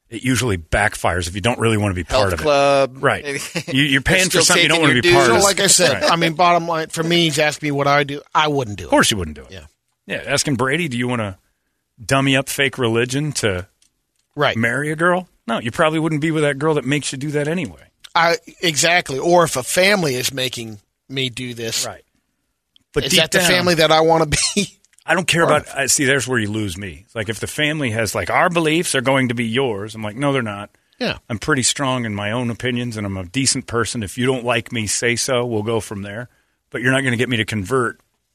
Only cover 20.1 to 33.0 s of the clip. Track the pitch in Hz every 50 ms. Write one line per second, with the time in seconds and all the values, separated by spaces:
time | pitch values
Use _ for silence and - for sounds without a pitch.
20.1 | 123 127 - - 139 135 127 127 - 123 113 110 107 104 _ _ _ _ _ -
21.1 | 135 135 131 127 113 127 127 123 120 113 117 113 113 - - 113 95 - _ _
22.1 | _ _ _ _ _ _ _ _ _ _ _ _ _ _ _ _ - 147 135 135
23.1 | 180 185 160 156 - 190 180 170 180 180 175 180 175 156 160 156 156 160 160 160
24.1 | 165 160 160 151 143 - - - - 202 190 - - _ _ _ _ _ _ -
25.1 | 160 180 180 - - 170 165 160 151 147 - - - 139 139 120 - - 147 131
26.1 | 139 139 110 127 131 117 107 101 107 107 107 101 87 98 104 92 76 76 104 _
27.1 | - 113 107 101 110 - - - - - 151 147 151 156 143 120 107 113 113 98
28.1 | - 110 90 - - 135 160 180 170 175 165 151 156 165 175 - - 135 120 131
29.1 | 135 135 131 120 120 120 120 113 110 127 139 127 107 98 101 110 104 110 110 107
30.1 | 104 127 143 143 139 135 117 107 101 101 104 - _ _ _ _ _ - 247 202
31.1 | - - - - 120 101 - 156 151 135 117 - - - 143 131 127 127 117 110
32.1 | 104 101 104 104 110 127 123 117 113 - - 127 123 120 123 120 110 110